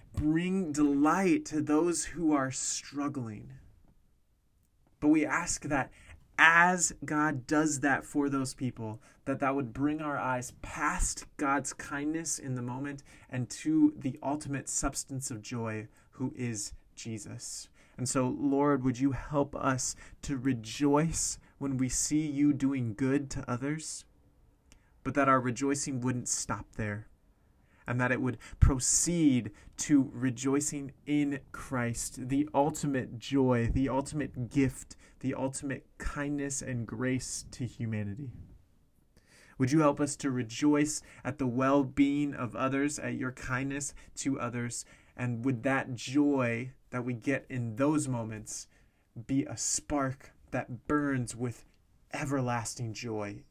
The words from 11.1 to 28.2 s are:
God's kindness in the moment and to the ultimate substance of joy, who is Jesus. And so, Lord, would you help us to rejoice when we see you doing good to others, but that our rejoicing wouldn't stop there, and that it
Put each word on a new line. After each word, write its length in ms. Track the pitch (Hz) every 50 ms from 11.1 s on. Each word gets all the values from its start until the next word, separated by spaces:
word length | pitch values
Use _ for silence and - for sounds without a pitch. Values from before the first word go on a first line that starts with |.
| - - - - -
God's 360 | - 151 139 139 147 143 - -
kindness 680 | - - - 147 143 147 151 160 165 165 160 - -
in 160 | - 135 127
the 60 | 123
moment 420 | 120 123 123 131 139 143 139 139 - - - - - -
and 180 | - 127 120 -
to 440 | - - - 156 156 156 151 151 151
the 220 | 135 131 131 - -
ultimate 480 | - 135 147 147 - 135 139 - - -
substance 600 | - - - 135 - - - - 135 131 131 -
of 120 | 123 107
joy, 440 | 104 - 127 117 113 110 110 107 107 - _ _ _ _
who 220 | - - 127 131 -
is 360 | 123 123 120 113 104 - - - - - _ _
Jesus. 720 | - - 117 113 107 - 104 113 120 - - - - - - _ - - _ _ -
And 100 | 127 123
so, 280 | - 135 127 127 147 -
Lord, 460 | 139 139 139 139 143 147 143 135 127
would 160 | 131 120 120
you 100 | 135 143
help 460 | 127 - - - 147 143 139 135 -
us 400 | - - 135 131 127 - - - - - - - -
to 140 | - - 143
rejoice 1040 | 127 120 135 123 113 107 110 110 - 147 143 143 147 170 165 - - - - - - - - _ -
when 180 | 135 139 135
we 120 | 127 131 123
see 360 | - - - - 151 151 156
you 280 | 147 139 139 147 147
doing 420 | 143 - 139 135 139 131 120 113 104
good 360 | - 131 131 139 143 135 135
to 200 | - 131 - -
others, 540 | 120 120 135 143 156 156 - - - - - _ _ _ _ _ _ _ _ _ _ _ _ _ - - _ _ _ _
but 120 | - 135 127
that 140 | 143 139 135
our 120 | 135 131
rejoicing 600 | 120 127 117 - 139 139 143 139 - 147 135 123
wouldn't 280 | 120 127 123 123 - -
stop 380 | - - - - 107 107 - - -
there, 320 | - 110 104 104 104 - - _ _ _ _ _ _ _ _ _ _ _ _ _ _ _
and 160 | - 123 123
that 120 | 123 123
it 80 | 127 113